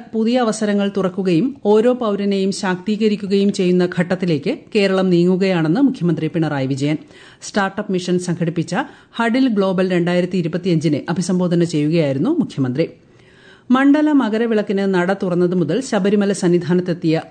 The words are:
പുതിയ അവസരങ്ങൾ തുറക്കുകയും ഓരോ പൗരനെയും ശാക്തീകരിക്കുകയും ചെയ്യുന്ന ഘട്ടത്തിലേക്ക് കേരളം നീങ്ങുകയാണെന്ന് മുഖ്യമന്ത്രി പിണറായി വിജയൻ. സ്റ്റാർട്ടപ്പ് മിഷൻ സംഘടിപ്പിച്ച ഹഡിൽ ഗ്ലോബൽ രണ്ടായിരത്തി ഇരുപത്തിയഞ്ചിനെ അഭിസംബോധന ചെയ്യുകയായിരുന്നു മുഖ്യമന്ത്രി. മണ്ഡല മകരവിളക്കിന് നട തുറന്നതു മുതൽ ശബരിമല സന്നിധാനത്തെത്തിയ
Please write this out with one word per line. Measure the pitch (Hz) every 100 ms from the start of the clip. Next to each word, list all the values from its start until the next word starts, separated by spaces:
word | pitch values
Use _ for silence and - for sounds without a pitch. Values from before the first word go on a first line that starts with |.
| 226
പുതിയ | 220 226 254
അവസരങ്ങൾ | 226 208 208 202 202 196
തുറക്കുകയും | 185 185 185 165 262 -
ഓരോ | 208 214 233
പൗരനെയും | 247 226 202 202 196 190
ശാക്തീകരിക്കുകയും | 190 196 180 180 214 220 208 190 196 202
ചെയ്യുന്ന | 196 180 180 180 180
ഘട്ടത്തിലേക്ക് | 175 185 185 147 - 294 -
കേരളം | 220 196 190 190
നീങ്ങുകയാണെന്ന് | 175 175 185 190 175 156 202
മുഖ്യമന്ത്രി | 277 - 170 156 156
പിണറായി | 165 160 143 135
വിജയൻ. | 135 147 151 - - - -
സ്റ്റാർട്ടപ്പ് | - 214 196 202 208
മിഷൻ | 185 180 180
സംഘടിപ്പിച്ച | 180 165 165 165 160 190 277 - -
ഹഡിൽ | - 233 254 262
ഗ്ലോബൽ | 202 190 180 190
രണ്ടായിരത്തി | 175 170 180 180 185
ഇരുപത്തിയഞ്ചിനെ | 165 175 185 165 156 147 -
അഭിസംബോധന | 151 180 180 180 170
ചെയ്യുകയായിരുന്നു | 170 156 151 170 147 135 214
മുഖ്യമന്ത്രി. | 339 190 - 127 127 170 - _ - - - - - -
മണ്ഡല | 254 277 302 302
മകരവിളക്കിന് | 285 220 220 233 214 208 196 196
നട | 185 180
തുറന്നതു | 196 190 175 180
മുതൽ | 185 147 196
ശബരിമല | 165 214 196 208 196
സന്നിധാനത്തെത്തിയ | - 180 175 151 180 180 170 165 160 -